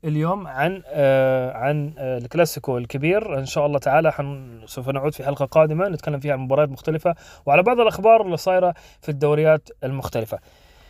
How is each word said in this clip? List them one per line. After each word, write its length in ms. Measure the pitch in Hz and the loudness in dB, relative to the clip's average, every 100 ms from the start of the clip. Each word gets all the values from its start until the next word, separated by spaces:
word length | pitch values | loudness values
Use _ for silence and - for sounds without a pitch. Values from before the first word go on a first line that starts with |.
اليوم 440 | 160 151 160 202 165 | -4 -2 -2 -4 -6
عن، 360 | 131 160 190 135 | -2 -2 -2 -6
آه، 680 | 151 139 135 131 131 127 | 2 4 4 4 2 -2
عن، 400 | 113 131 151 147 156 | -4 -2 -2 -6 -8
آه، 200 | 131 127 | -6 -6
الكلاسيكو 600 | 123 160 165 - 139 123 | -2 0 0 -2 -6 -4
الكبير. 640 | 123 139 160 196 214 139 | -6 -4 0 0 -2 -6
إن 60 | 135 | -4
شاء 200 | 160 147 | -2 0
الله 140 | 143 | 0
تعالى 320 | 139 143 165 | 2 2 2
حن-، 500 | - 143 139 127 117 110 | 0 -6 -10 -16 -20 -16
سوف 240 | - 127 | -10 -6
نعود 240 | 135 147 | -4 -4
في 100 | - | -4
حلقة 220 | 135 143 139 | -4 -4 2
قادمة 440 | 160 156 156 196 | 4 4 2 -2
نتكلم 300 | 156 - 143 | -4 -6 -4
فيها 140 | 143 | -2
عن 60 | 135 | -4
مباريات 300 | 131 139 147 | 0 0 0
مختلفة 460 | 160 - 156 180 165 - - - | -2 -6 -2 -2 -4 -10 -8 2
وعلى 180 | 147 | 2
بعض 160 | 190 240 | 4 2
الأخبار 420 | 220 - 214 226 | 2 4 6 6
اللي 160 | 196 165 | 4 -2
صايرة 360 | 190 185 180 165 - _ | 0 2 2 -2 -10 _
في 80 | - | -10
الدوريات 600 | 143 147 151 156 156 - - | -2 0 4 4 2 0 -10
المختلفة. 560 | 131 135 - 123 110 101 _ _ _ _ | -8 -6 -6 -6 -6 -8 _ _ _ _